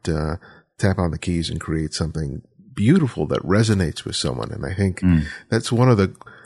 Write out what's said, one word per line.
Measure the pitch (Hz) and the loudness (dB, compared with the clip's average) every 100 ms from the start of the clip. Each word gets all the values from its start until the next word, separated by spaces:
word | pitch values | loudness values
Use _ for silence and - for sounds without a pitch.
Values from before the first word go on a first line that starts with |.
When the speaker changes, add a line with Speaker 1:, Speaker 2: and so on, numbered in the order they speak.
| - | -4
Speaker 1:
uh, | 78 78 90 - - _ - | -2 -2 -6 -10 -20 _ -2
tap | 98 92 | 0 0
on | 87 | 0
the | 76 | -2
keys | - 85 80 | -2 -2 -2
and | 80 | -6
create | - 80 78 | -4 -4 -4
something | - 80 80 71 71 - _ - - | -4 -4 -4 -6 -8 -14 _ -12 0
beautiful | 107 185 135 - 76 | 4 4 2 -2 -2
that | 65 | -2
resonates | - 101 110 101 80 - - | 2 2 4 2 0 -4 -8
with | - | -4
someone. | 73 62 55 | -4 -4 -6
And | - 69 | -8 -6
I | |
think | 92 98 90 | -2 -2 2
Speaker 2:
Mm. | 92 80 73 - - | 2 2 0 -8 -4
Speaker 1:
that's | 113 - | -4 0
one | 117 127 | 2 4
of | 104 | 4
the, | 95 - - - | 2 -2 -20 -20